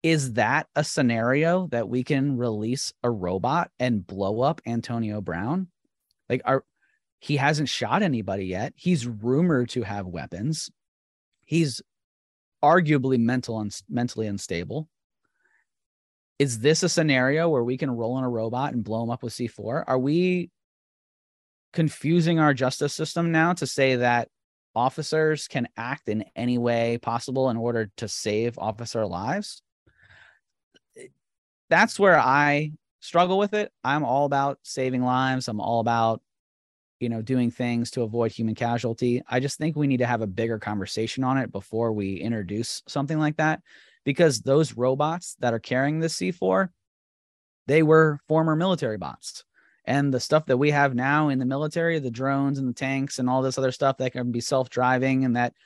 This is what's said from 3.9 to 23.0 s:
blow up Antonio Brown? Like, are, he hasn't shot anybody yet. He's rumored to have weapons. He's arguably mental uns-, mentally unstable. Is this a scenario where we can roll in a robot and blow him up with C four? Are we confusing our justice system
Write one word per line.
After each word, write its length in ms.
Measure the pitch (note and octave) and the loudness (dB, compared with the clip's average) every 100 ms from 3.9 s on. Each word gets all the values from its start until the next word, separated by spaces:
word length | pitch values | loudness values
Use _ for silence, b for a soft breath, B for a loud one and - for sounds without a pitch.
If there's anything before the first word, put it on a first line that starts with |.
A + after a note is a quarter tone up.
| A2 | 0
blow 360 | F2+ G2 G2 G#2+ | -2 -4 -2 0
up 200 | C3+ E3 A#2 | 0 -2 -4
Antonio 540 | A#2 - A#2 A2 G#2 | -6 -4 -4 -4 -4
Brown? 480 | F2+ E2+ A2 F3+ F#3 _ _ _ _ _ - | -6 -4 -2 -4 -6 _ _ _ _ _ -4
Like, 140 | B2+ | -2
are, 200 | - C3+ - _ _ _ _ _ | 0 0 -2 _ _ _ _ _
he 160 | - C#3+ | -2 2
hasn't 320 | C#3 D3+ C#3+ | 2 2 -2
shot 340 | - A2 F3 | -2 0 2
anybody 440 | G3 A#2+ G2 G2 F#2+ | 2 0 -2 -4 -4
yet. 260 | F2+ B2+ | -4 -6
He's 320 | - F3 E3+ A#2+ | -4 0 0 -2
rumored 640 | G#2+ A#2 C3+ F3+ C3+ A#2+ | -4 0 2 4 2 0
to 120 | B2+ | -4
have 240 | G#2 G2+ F#2 | -4 -6 -8
weapons. 640 | F2 C#2 E2+ B2+ D#3 - _ _ _ _ _ _ _ | -8 -8 -6 -4 -4 -8 _ _ _ _ _ _ _
He's 360 | _ D#3+ D3+ A#2+ - _ _ _ _ _ _ _ | _ 0 0 -2 -16 _ _ _ _ _ _ _
arguably 520 | D3 F3 D3+ D3 C3 B2+ | 6 6 6 2 4 2
mental 420 | A2+ B2+ A#2+ A2 | 2 0 -2 -6
uns-, 260 | G#2 - - | -6 -10 -6
mentally 380 | A#2 A#2 - A2 | -4 -2 -4 -6
unstable. 640 | G2+ - F2 F2 B2+ D#3 _ _ _ _ _ _ _ _ _ _ _ _ _ _ _ | -6 -6 -6 -4 -8 -10 _ _ _ _ _ _ _ _ _ _ _ _ _ _ _
Is 180 | C#3+ A2+ | -2 2
this 240 | C3 D#3+ | 2 2
a 60 | F3 | 2
scenario 600 | - D#3 C3 B2+ D3+ E3+ | 2 2 2 2 2 2
where 140 | C#3 | 0
we 160 | A#2+ C3 | 0 -2
can 140 | C#3+ | -4
roll 260 | A#2 A#2 C3 | -4 -4 -4
in 60 | |
a 40 | B2+ | -4
robot 440 | A#2 A2 B2 C#3+ | -4 -4 -4 -4
and 100 | B2 | -4
blow 220 | G2+ A2+ | -4 -4
him 60 | A#2 | -4
up 120 | A#2 | -6
with 100 | A#2+ | -8
C 140 | - A#2 | -8 -8
four? 420 | - G#2+ C#3 - | -8 -6 -6 0
Are 120 | C3 | 0
we 500 | C3 E3 F3+ F3+ - _ _ _ _ _ _ _ _ _ _ _ _ | 2 2 2 0 -4 _ _ _ _ _ _ _ _ _ _ _ _
confusing 680 | - D#3 - C#3+ E3+ E3 E3 | -2 -2 -2 0 2 4 4
our 120 | D3+ | 4
justice 400 | C3 B2+ - C#3+ | 2 -2 -2 -6
system 380 | - | -4